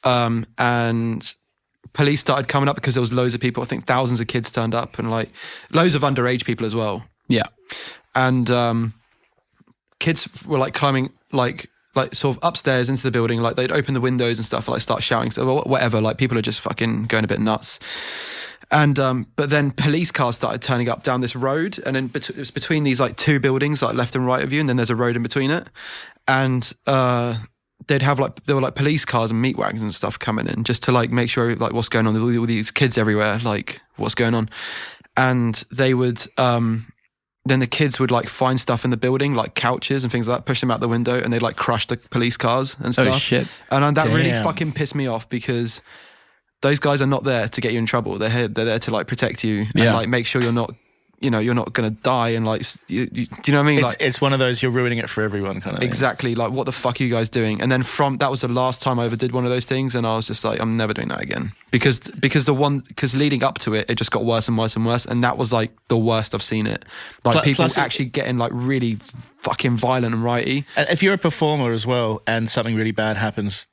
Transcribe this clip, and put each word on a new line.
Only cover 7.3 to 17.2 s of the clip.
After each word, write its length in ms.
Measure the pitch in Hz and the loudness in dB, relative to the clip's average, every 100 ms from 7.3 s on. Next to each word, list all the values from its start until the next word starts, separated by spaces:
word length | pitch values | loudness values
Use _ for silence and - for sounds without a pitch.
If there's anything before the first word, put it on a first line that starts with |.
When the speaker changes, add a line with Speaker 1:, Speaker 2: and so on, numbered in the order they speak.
| 117 - _ - - - - _ 135 | 0 0 _ -16 -12 -12 -16 _ 0
Speaker 1:
And, 340 | 131 127 120 | 2 2 2
um, 460 | 123 120 117 113 - _ _ _ _ _ _ _ _ _ _ | 2 2 0 -2 -6 _ _ _ _ _ _ _ _ _ _
kids 280 | - 151 - | -2 -2 -4
f-, 120 | - - | -10 -2
were, 100 | 143 | 0
like, 160 | 135 | 0
climbing, 380 | - 143 131 131 _ _ | 0 0 2 -2 _ _
like, 380 | 139 120 - - _ _ 135 | 0 0 -2 -16 _ _ -2
like, 200 | 131 - | -2 0
sort 220 | 143 123 | -2 0
of 60 | 170 | -2
upstairs 420 | 165 143 127 123 | 0 0 2 0
into 140 | 135 | 0
the 80 | 131 | 0
building. 300 | 120 117 117 | 0 0 0
Like, 140 | 117 113 | 0 0
they'd 160 | 127 | 0
open 220 | 151 139 | 0 0
the 80 | 131 | 0
windows 360 | 127 123 120 117 | 0 2 0 0
and 60 | 110 | -2
stuff, 220 | 120 113 | -4 -2
like, 140 | 120 | -4
start 220 | - 120 | -2 -2
shouting, 280 | - 117 120 | 0 0 0
so, 140 | 117 127 | -2 0
wha-, 160 | 139 | 0
whatever. 380 | 123 131 117 110 | 0 0 2 2
Like, 160 | 110 110 | 0 0
people 200 | 127 117 | 0 0
are 40 | |
just 180 | 110 110 | -2 -4
fucking 460 | - - 113 113 113 | -4 -2 -2 -2 0
going 180 | 110 | 0